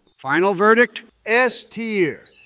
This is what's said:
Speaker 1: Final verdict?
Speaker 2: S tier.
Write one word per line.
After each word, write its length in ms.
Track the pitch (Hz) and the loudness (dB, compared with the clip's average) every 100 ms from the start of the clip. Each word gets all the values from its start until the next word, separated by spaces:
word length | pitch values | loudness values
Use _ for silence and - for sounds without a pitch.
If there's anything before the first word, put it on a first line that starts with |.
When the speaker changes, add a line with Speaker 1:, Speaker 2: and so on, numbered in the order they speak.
| _ _ | _ _
Speaker 1:
Final 380 | 131 156 196 | -4 0 0
verdict? 480 | 180 208 226 240 - - _ 214 | 2 2 4 0 -4 -20 _ -2
Speaker 2:
S 360 | 233 254 240 | 0 0 -2
tier. 600 | - 208 226 208 156 95 - - | -12 -10 -4 -2 -2 -4 -16 -20